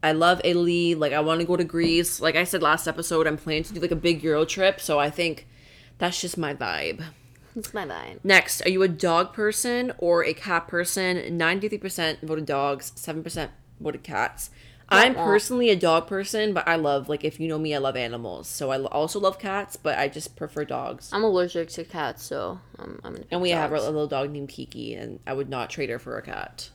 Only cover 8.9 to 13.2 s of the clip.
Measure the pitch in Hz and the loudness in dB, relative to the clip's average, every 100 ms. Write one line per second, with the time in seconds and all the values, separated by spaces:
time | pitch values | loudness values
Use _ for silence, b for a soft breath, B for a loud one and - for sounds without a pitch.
8.9 | 165 180 165 185 - 214 214 247 240 247 | 2 2 2 2 0 -2 0 0 0 -2
9.9 | - 170 170 156 160 202 170 170 175 175 | -2 2 4 2 -2 -2 -2 -2 -2 -2
10.9 | - 185 180 - 170 160 190 208 208 190 | 0 0 0 -2 -2 0 0 -2 -4 -8
11.9 | 185 160 - 156 156 151 139 143 139 - | -2 -2 -2 -4 -4 -2 0 0 -2 -6
12.9 | - - 160 | -12 -8 -8